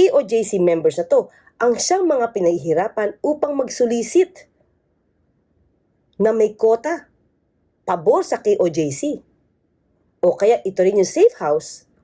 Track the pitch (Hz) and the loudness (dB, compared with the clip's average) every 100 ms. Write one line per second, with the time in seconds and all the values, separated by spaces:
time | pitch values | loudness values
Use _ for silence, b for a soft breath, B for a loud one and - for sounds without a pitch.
0 | 370 277 214 226 202 196 175 165 160 151 | 2 2 0 -2 -2 0 0 2 0 -2
1 | 170 277 196 b b b 240 233 - 370 | 0 0 0 b b b -2 0 0 0
2 | 359 277 233 208 170 170 147 156 208 - | 0 0 -2 -2 -2 -2 -2 -2 -2 -4
3 | 208 - - 294 294 285 247 - 240 233 | -6 -4 -4 -4 -4 -4 -6 -2 -2 -2
4 | 226 349 370 - - _ _ _ _ _ | -2 0 0 -4 -20 _ _ _ _ _
5 | _ _ _ _ _ _ _ _ _ _ | _ _ _ _ _ _ _ _ _ _
6 | _ - 208 220 214 214 220 226 294 330 | _ -2 0 2 0 2 2 2 -2 -8
7 | - _ _ _ _ _ _ _ - 175 | -10 _ _ _ _ _ _ _ -6 -2
8 | 160 302 359 233 208 196 175 160 151 139 | 2 2 0 -4 0 0 0 -2 -4 -4
9 | 294 262 _ _ _ _ _ _ _ _ | -6 -8 _ _ _ _ _ _ _ _
10 | _ - 180 170 202 233 190 190 185 208 | _ -4 -2 0 2 0 -2 0 2 2
11 | 190 302 453 - 160 151 - - _ _ | 0 4 2 2 -2 -2 -4 -20 _ _